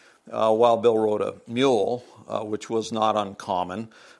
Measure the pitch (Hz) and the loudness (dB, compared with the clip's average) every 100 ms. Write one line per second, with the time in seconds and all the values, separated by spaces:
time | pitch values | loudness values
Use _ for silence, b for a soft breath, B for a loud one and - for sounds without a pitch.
0 | B B - 113 110 110 120 113 117 110 | B B -10 -2 2 4 4 4 4 2
1 | 107 104 98 - - 117 139 113 98 123 | 2 0 -2 -6 -8 0 2 2 0 -4
2 | B B 107 107 107 107 - 113 110 113 | B B -8 -6 -4 -8 -4 -4 -4 0
3 | 110 107 101 101 - 92 90 95 113 B | 0 0 -2 -6 -6 -4 -4 -8 -10 B
4 | B | B